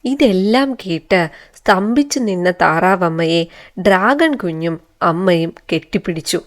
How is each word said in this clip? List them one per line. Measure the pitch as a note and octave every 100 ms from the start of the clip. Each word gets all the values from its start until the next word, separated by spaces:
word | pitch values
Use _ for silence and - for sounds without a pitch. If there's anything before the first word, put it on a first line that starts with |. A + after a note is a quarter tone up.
ഇതെല്ലാം | B3+ C#4 C4+ F#3 G3 A#3+ C#4
കേട്ട് | B3+ F#3+ E3 - F#3+ D#3+ - -
സ്തംഭിച്ചു | - - G3 G#3 B3 C#4+ C#4
നിന്ന | A3+ F#3 F3+
താറാവമ്മയെ | F3+ E3 D#3+ F3+ F#3+ F3 E3 E3 E3+ E3+ - - -
ഡ്രാഗൺ | F#3+ F#3 G#3 C#4+ D#4+
കുഞ്ഞും | C#4 F3+ D#3+ E3 E3 _ _
അമ്മയും | F3 E3 F#3+ E3+ E3 - -
കെട്ടിപ്പിടിച്ചു. | D#3+ - F3+ - D#3+ - -